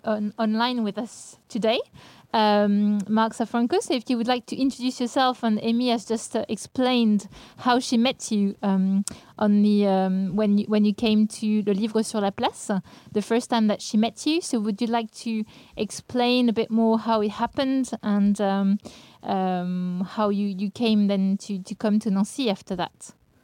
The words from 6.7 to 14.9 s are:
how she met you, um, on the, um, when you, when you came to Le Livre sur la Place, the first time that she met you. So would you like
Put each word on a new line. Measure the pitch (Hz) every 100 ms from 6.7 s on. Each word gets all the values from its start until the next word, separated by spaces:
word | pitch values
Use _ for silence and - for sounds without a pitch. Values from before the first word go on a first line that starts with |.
| - 254 254 226 208 - - - -
how | 254 247
she | - 233
met | 240 - -
you, | 214 196 -
um, | 202 190 190 196 202 - - -
on | 214 208
the, | 208 208 202
um, | 190 190 185 190 196
when | 214 202
you, | 202
when | 214 208
you |
came | 202 233 214 214
to | - 214 214 202
Le |
Livre | 196 220 220
sur | 220 220
la | 202
Place, | - 262 - - 196 - - -
the | 214
first | 202 226 -
time | 233 214
that | 202
she | - 214
met | 220 - 302
you. | 330
So | - 240
would | 208 202
you |
like | 240